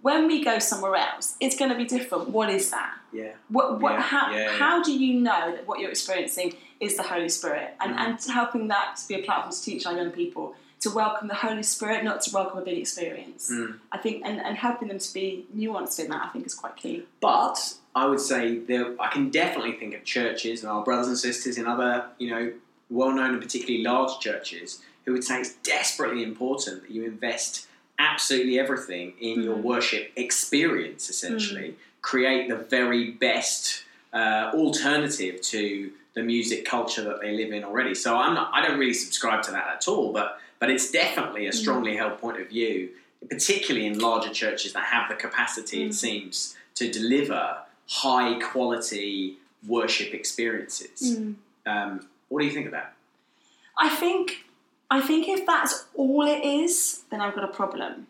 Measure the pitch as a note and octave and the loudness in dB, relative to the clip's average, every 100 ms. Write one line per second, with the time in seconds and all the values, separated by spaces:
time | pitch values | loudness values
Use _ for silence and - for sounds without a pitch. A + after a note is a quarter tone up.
0 | B3+ D4+ D#4+ D#4 A#3+ A3 A3 G3+ G3 F#3+ | 4 6 6 4 2 2 2 0 2 2
1 | - - - - C4 - C4+ A#3+ A#3+ B3 | 2 -2 -6 0 0 2 0 0 0 -2
2 | - E3+ E3+ G#3+ G#3 G3 F#3+ - G2 - | -2 -4 0 2 2 2 0 -2 -6 -8
3 | - - A2 - _ A3+ - G#3+ C#4 C#4 | -12 -10 -10 -12 _ 2 4 4 2 2
4 | C4 C#4 C4+ G#3+ G#3+ G#3+ C#4+ F4 E4 C4+ | 2 2 2 0 0 4 4 6 4 2
5 | C4 B3 A#3+ F#3+ E3+ E3+ - G3+ - - | 4 4 4 4 0 -4 -6 -4 -2 -4
6 | - F#3 D#3 - F3+ - - - G#3 G3 | -2 -2 -2 -2 -2 -4 -20 -8 -4 -2
7 | - F3 E3 - E3 D3 - - G3 B3 | -2 -2 0 -2 -2 -4 -6 -4 -4 0
8 | A3+ A3+ - B3 A#3 A#3+ A3 G3+ - - | -2 -2 -2 0 0 0 0 0 0 -4
9 | - F#3+ G3 F#3 - - - F#3+ F3+ F3 | -6 -6 0 -2 -2 -6 -6 -6 -4 -2
10 | E3+ F3 F3 - D#3 - - _ G#3+ G#3 | -2 -2 -4 -4 -10 -10 -20 _ -2 2
11 | G#3+ G#3+ G#3 G3+ A3+ A3 G#3+ - G#3+ A3 | 2 0 -4 -2 -2 -2 -2 -2 0 0
12 | G#3+ - - G3 F#3 F#3 F3+ E3+ - - | 0 -2 0 0 0 -2 -4 -4 -4 -4
13 | E3+ - - - - A#2+ A2+ A2 _ - | -6 -6 -12 -8 -6 -4 -6 -8 _ -4
14 | A3+ G#3+ - G#3 - G#3 B3 A#3+ G#3 G3 | -4 -4 -4 -4 -4 -2 -2 -2 -4 -6
15 | - F#3 F#3+ F#3 - G#3 A3 G3+ F3 - | -6 -4 -4 -6 -8 -4 -4 -2 -4 -6
16 | D#3+ D3+ - - - - - - - - | -4 -4 -6 -8 -8 -10 -10 -10 -8 -8
17 | - _ G#3 - - - - - _ C3 | -10 _ 4 6 4 0 -6 -8 _ 0
18 | C#3 C#3 - B2+ A#2 A#2 - B2 A#2+ - | 4 4 2 2 2 0 0 0 0 -2
19 | - C#3+ C3+ D3+ F3 D3 A#2 A2+ A2 - | -2 2 2 4 2 0 -4 -6 -8 -10
20 | - B2+ A#2 A2+ A2+ A2+ G#2+ G#2+ G#2+ B2 | -4 0 0 0 -4 -4 -2 -2 2 2
21 | B2 A#2+ B2 B2 C3 A#2+ A#2 A#2+ B2 B2 | 2 0 0 -2 -4 -2 -2 0 2 0
22 | C3 - A#2+ A2+ A#2 A#2 _ _ _ A#2+ | -2 -6 -4 -2 -4 -6 _ _ _ 2
23 | C3 C3+ C3 A#2+ G#2+ - - A#2 A2 C3 | 2 4 2 0 -2 -6 -2 0 2 2
24 | C3 - A2+ G#2 - E2+ F2+ - - _ | 2 0 -4 -4 -6 -12 -12 -14 -18 _
25 | - B2+ B2 B2+ B2 - - D3+ - - | -2 0 0 -2 -4 -6 -2 0 0 0
26 | C3+ A#2+ A2 A2+ B2+ C3+ - F#2+ - A2 | -2 -2 -4 -4 -2 0 -2 -6 -8 -6
27 | A2+ G#2+ - - - - - - _ - | -6 -4 -4 -2 -4 -6 -10 -20 _ 0
28 | D3+ - - C3 B2+ B2+ - C3+ - F2 | 2 2 2 2 4 4 2 0 -4 -8
29 | F2+ - A#2 A2+ A2 G#2+ A#2 A#2+ - G#2+ | -10 -8 -4 -2 0 0 2 2 2 0
30 | - - B2 - - C#3+ E3 F2+ E2 - | -4 -6 0 0 2 4 4 2 -2 -6
31 | - - - A2+ G#2 G2 D#2+ - - _ | -6 -6 -2 -2 -2 -4 -8 -12 -20 _
32 | - B2+ C3 C3 B2 A2+ A2+ B2+ A#2+ A#2+ | -2 2 4 4 0 -4 0 2 4 4
33 | A2+ - B2+ A#2 - - - - - - | 2 2 2 2 0 -2 -2 -6 -10 -20
34 | _ A#2 A2 A2 A2+ D#3 D3+ - C#3 D3 | _ 0 2 2 2 4 4 4 2 2
35 | C#3+ - F#2 - - G#2+ G#2 G2+ G2 - | 2 0 -4 -4 -4 0 -2 -2 -6 -12
36 | _ - A2+ A#2 A2+ - - A#2+ A2+ - | _ -4 0 2 2 -2 0 -2 -2 -2
37 | G#2 - G#2 G#2+ G#2+ G#2+ G2+ A2 A#2+ F#2+ | -4 -4 -4 -2 -2 -4 -4 0 0 0
38 | B2 B2 D#3 E3 - B2+ D#3 C#3 C3 A2+ | 2 4 4 2 2 2 2 4 2 2
39 | - - A#2 B2+ A2+ F#2+ F2 - - G#3 | -2 -2 0 0 0 -4 -4 -2 0 2
40 | A2+ G#2+ - - - _ A#2 C3 - D#3+ | 2 0 -2 -6 -16 _ 2 2 2 2
41 | F3 - G#2 G#2 G2+ - A2 B2+ A2 G#2+ | 2 0 -4 -4 -2 0 2 2 0 0
42 | A2 G#2 A#2 A2+ F#2+ A2 A2+ F#2+ F2+ - | -2 -2 -6 -6 -6 -2 0 0 -4 -10
43 | _ _ - - - G3+ - B2 G#2+ G#2 | _ _ -10 -2 2 2 4 0 0 2
44 | A2+ A2+ A2 G#2 A2 G#2 G2+ - - A#2+ | 2 2 0 0 0 0 -4 -4 0 0
45 | - G#2+ - - A#2+ - A2 G2+ A2 G#2 | 0 -4 -4 -2 -2 -4 -6 -2 -2 -2
46 | A#2+ G#2 G2 - - - - - A#2+ G#2+ | -2 -4 -6 -6 -6 -10 -12 -4 -2 0
47 | A2+ C3+ C#3+ E2+ - - - _ - - | 4 4 4 0 -2 -4 -12 _ -8 -2
48 | E3+ - - A#2+ - C3 B2 A#2 A2 G#2 | 4 4 4 0 -2 0 0 0 -2 -4
49 | G2+ G2 F#2+ - _ _ G#2+ A#2 A2+ - | -4 -2 -4 -6 _ _ -2 0 2 0
50 | - G2+ - - A#2 G#2+ - - - - | -2 -4 -6 -2 -2 -2 -4 -8 -10 -4
51 | B3+ A3+ G#3+ G#3 _ _ - G#2+ G2+ F#2+ | -2 0 -2 -6 _ _ -4 -2 -2 -8
52 | - _ _ C#3+ C#3+ D3 A2 D2+ - - | -12 _ _ 0 0 0 -6 -8 -10 -14
53 | _ _ _ _ _ _ _ - C4+ D4+ | _ _ _ _ _ _ _ 2 2 4
54 | F4 F#4+ F4+ - - _ _ _ _ C4+ | 2 2 0 -4 -14 _ _ _ _ 2
55 | C4+ D#4 E4+ F#4+ - D#4 C#4+ - - - | 4 4 4 0 4 4 4 -2 -6 0
56 | C4+ C#4 D4 D4 C#4+ C#4+ E4+ - - - | 4 6 6 4 2 2 2 2 0 -2
57 | - G#3+ G3+ G3+ F#3+ - G3 - - - | -8 -4 -2 -2 -6 -2 -4 -2 -8 -10
58 | - | -16